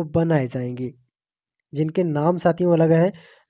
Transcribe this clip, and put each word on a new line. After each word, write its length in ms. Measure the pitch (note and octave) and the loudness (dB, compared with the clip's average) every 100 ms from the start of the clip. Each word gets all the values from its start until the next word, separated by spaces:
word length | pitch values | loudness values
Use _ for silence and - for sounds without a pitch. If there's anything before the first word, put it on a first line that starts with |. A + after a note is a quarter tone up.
| D#3 | -4
बनाए 360 | E3 E3 D3+ B2 | -2 0 0 -2
जाएंगे, 460 | C3 B2 B2 B2 - _ _ _ _ _ _ _ | -6 -8 -8 -10 -12 _ _ _ _ _ _ _
जिनके 300 | C#3+ D#3 F3 F3 | -4 -2 -2 -2
नाम 320 | D3 D#3+ F3 | 0 0 0
साथियों 360 | F3 E3 F3 | 0 0 2
अलग 180 | E3 D#3+ | 4 4
हैं, 180 | D#3+ F#3 - - _ | 4 2 -2 -16 _